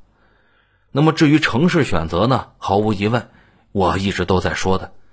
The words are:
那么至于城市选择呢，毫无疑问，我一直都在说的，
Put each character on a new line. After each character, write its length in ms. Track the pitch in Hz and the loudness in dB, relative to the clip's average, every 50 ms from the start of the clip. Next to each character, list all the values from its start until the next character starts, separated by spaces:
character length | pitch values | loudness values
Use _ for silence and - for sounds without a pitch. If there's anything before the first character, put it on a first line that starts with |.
| - _ _ _ _ _ _ _ _ _ _ _ _ _ _ _ _ _ - | -20 _ _ _ _ _ _ _ _ _ _ _ _ _ _ _ _ _ -2
那 80 | 135 | 2
么 100 | 151 160 | 2 2
至 160 | 156 - 165 | 4 4 4
于 120 | 143 147 156 | 4 4 4
城 280 | - - - 117 165 | 2 0 0 0 2
市 160 | 180 - 170 131 | 2 2 0 0
选 240 | - 98 82 80 | 0 0 -2 -2
择 180 | 78 - 85 104 | -2 0 0 0
呢， 220 | 120 135 110 - - - | 2 0 -2 -4 -8 -14
毫 200 | _ - - 95 | _ -6 -2 0
无 160 | 101 104 107 110 | 0 0 0 -2
疑 160 | 95 101 107 | -2 -2 -2
问， 180 | 117 120 101 - - - _ _ _ _ _ _ - | -2 -4 -6 -8 -16 -20 _ _ _ _ _ _ -4
我 240 | 101 92 85 85 | -2 0 0 0
一 160 | 95 95 98 90 | -2 -2 -4 -4
直 100 | - 90 | -2 -2
都 160 | - 98 92 | 0 0 0
在 140 | 90 92 78 | 0 -2 -4
说 240 | - - 92 95 | -2 -2 -2 -2
的， 160 | 95 - - - - - - | -2 -4 -8 -16 -20 -20 -20